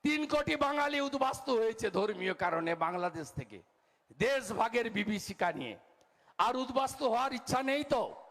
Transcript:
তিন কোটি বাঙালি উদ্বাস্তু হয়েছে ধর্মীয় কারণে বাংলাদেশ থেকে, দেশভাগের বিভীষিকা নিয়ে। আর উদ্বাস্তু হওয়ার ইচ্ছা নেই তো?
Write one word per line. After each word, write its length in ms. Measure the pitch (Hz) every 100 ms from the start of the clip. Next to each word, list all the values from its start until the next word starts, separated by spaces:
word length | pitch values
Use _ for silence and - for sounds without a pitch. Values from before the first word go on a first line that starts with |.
তিন 180 | 294 302 302
কোটি 240 | 294 294 294 277
বাঙালি 320 | 294 285 285 277
উদ্বাস্তু 420 | 277 262 277 - 240
হয়েছে 280 | 226 220 220 185
ধর্মীয় 360 | 208 190 185 180
কারণে 280 | 175 165 165 165 165
বাংলাদেশ 420 | 180 180 165 151 -
থেকে, 200 | 127 98 _ _ _ _ _ 135
দেশভাগের 640 | 226 269 208 208 226 240 233 202
বিভীষিকা 540 | 208 208 - 196 175 143
নিয়ে। 160 | 123 101 - _ _ _ _ - 208
আর 80 | 254
উদ্বাস্তু 400 | 262 262 269 - 269
হওয়ার 180 | 226 269 247
ইচ্ছা 200 | - 247 269
নেই 140 | 285 294
তো? 100 | 262 196 - -